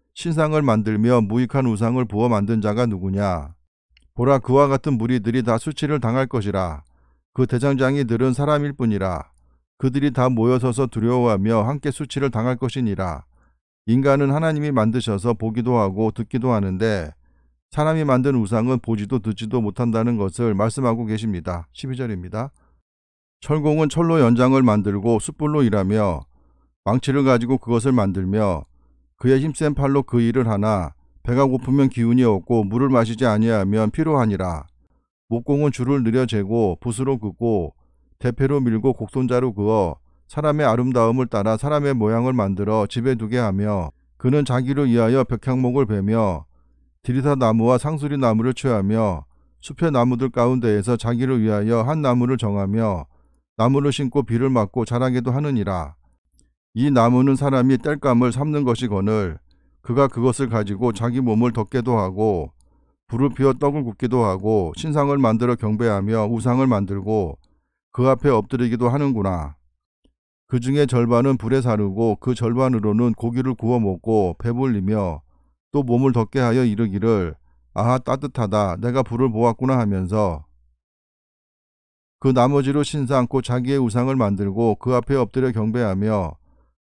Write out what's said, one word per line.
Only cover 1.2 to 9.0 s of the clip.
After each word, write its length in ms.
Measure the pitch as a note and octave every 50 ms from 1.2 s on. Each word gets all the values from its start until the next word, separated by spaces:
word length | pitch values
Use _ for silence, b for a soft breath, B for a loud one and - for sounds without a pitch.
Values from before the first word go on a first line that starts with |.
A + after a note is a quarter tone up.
무익한 460 | G#2+ G2 A2+ B2 B2+ A2 - C3+ C3
우상을 360 | A#2+ G#2+ G2+ A#2 A#2 B2 B2+ B2
부어 240 | F#2+ G2+ G#2+ A#2+ A#2+
만든 320 | A2+ G2+ G#2 G#2+ A2+ A2
자가 260 | G2+ G#2 G#2 A#2+ B2
누구냐? 640 | A#2 G2+ F2+ F#2+ F#2+ F#2+ G2+ G2+ F#2+ F2+ D#2 C#2+ D2+ - _ _ _ _ _ _ _ _ _ _ _ _
보라, 240 | A#2+ A#2+ C3+ C#3 B2+
그와 280 | - B2 C3 C#3 D3
같은 300 | C#3 C3+ B2+ - D#3 C3
무리들이 460 | G#2+ A2 A#2+ B2+ A#2+ G2 A#2 A#2 C3 A2
다 160 | A#2+ A2 A2
수치를 400 | - - - - D3+ C#3+ D3+ C3+
당할 260 | A#2 A2+ A#2+ C3+ C3+
것이라. 560 | A#2+ C3+ A#2 G2 G#2 G2 F#2+ F#2 E2 D2+ C#2+ - _ _ _ _ _ _ _ _ _
그 140 | _ B2+ B2+
대장장이들은 880 | - C3 A#2 C3+ C#3+ C#3 B2+ C3 C3 C#3 C#3+ C3 A2 A#2 A2+ C3 C3 B2
사람일 400 | C#3 C#3+ D3+ D3+ D3 D3 C#3+ C#3
뿐이라. 500 | - B2 A2+ G#2 F#2+